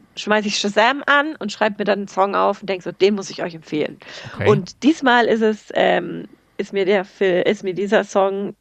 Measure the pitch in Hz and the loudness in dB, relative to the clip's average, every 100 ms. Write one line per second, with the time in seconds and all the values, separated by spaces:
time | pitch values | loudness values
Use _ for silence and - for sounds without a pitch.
0 | _ - - 214 208 - 202 202 233 285 | _ -10 0 0 0 -2 -2 2 2 2
1 | - 285 302 311 208 - 220 202 202 202 | 2 2 2 -4 -8 -2 -2 -2 -2 -2
2 | 196 - 202 185 190 202 190 190 185 170 | -2 -2 0 2 0 -2 -6 -8 -8 2
3 | 185 202 190 - 180 165 - 151 - - | 2 2 -4 -8 -8 -10 -8 -4 -4 -6
4 | - - - - 98 147 175 - 247 330 | -18 -18 -14 -2 2 2 0 -2 0 2
5 | 269 240 233 226 220 214 - - 185 180 | 4 4 4 2 2 0 -4 0 2 2
6 | 175 170 170 _ _ - 208 196 185 202 | -2 -8 -12 _ _ -10 -6 -2 0 0
7 | 190 - 196 175 - 208 196 175 196 208 | -2 -2 0 2 0 -2 -4 -4 0 2
8 | 202 202 196 196 202 - | 2 0 0 0 -6 -8